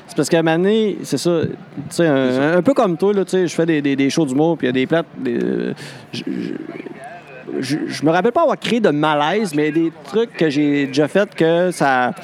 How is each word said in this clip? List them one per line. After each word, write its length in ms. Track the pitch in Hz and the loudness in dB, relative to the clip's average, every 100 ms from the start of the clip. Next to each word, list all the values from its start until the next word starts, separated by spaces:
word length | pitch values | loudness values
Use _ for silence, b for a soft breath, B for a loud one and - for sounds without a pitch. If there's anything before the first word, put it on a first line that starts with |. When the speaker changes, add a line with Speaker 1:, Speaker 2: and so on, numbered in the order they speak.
| - | -8
Speaker 1:
c'est 80 | - | -4
parce 140 | 143 | 0
qu'à 80 | 170 | 2
un 60 | |
moment 140 | 160 160 | 2 2
donné, 380 | 190 220 214 - | 2 2 0 -2
c'est 160 | 151 139 | -4 -4
ça. 220 | 175 170 | 0 0
Tu 80 | 135 - - - 143 | -2 -6 -14 -14 -6
sais, 160 | - 170 | 0 2
un, 240 | 135 127 | 2 2
Speaker 2:
C'est 60 | 127 | 2
ça. 200 | 143 180 | 2 2
Speaker 1:
un 40 | |
peu 140 | 170 277 | 2 2
comme 200 | 220 165 | 2 2
toi, 160 | 196 | 0
là, 140 | 202 185 | 0 0
tu 60 | |
sais, 160 | 185 175 | 0 0
je 80 | - | 0
fais 100 | 165 | 0
des, 160 | 156 | 2
des, 140 | 143 135 | 2 2
des 140 | 139 | 2
shows 160 | 147 151 | 2 0
d'humour, 280 | 127 160 165 | 2 2 2
puis 80 | 127 | 0
il 20 | |
y 0 | |
a 40 | |
des 120 | 127 131 | 0 0
plates, 220 | 160 165 - | 0 -2 -6
des, 220 | 131 120 | -4 -2
euh, 300 | 62 60 - - B 131 - | -2 -2 -4 -8 B -18 -12
je, 80 | - - | -10 -8
je, 260 | 62 - - - - - - - - - - - 143 | -8 -8 -10 -12 -14 -14 -16 -16 -18 -18 -18 -10 -6
je, 180 | 131 151 156 | -4 -4 -4
je 180 | 131 139 | -2 0
me 60 | |
rappelle 200 | 170 202 | 2 2
pas 120 | 339 | 2
avoir 140 | 320 214 | 2 0
créé 220 | - 233 | -2 2
de 100 | 202 | 2
malaise, 640 | 147 156 151 147 202 214 | 2 2 2 0 0 -2
mais 180 | 147 151 | 0 0
des 200 | 151 165 156 - | 0 -2 -4 -6
trucs 260 | 208 240 - | -2 -2 0
que 120 | 160 | 0
j'ai 380 | 139 147 143 139 | 2 2 2 0
déjà 200 | 135 151 | 0 2
fait 240 | 190 202 - | 2 0 2
que 340 | 160 170 180 | 2 2 0
ça... 420 | 165 143 131 123 - | 2 2 2 2 -2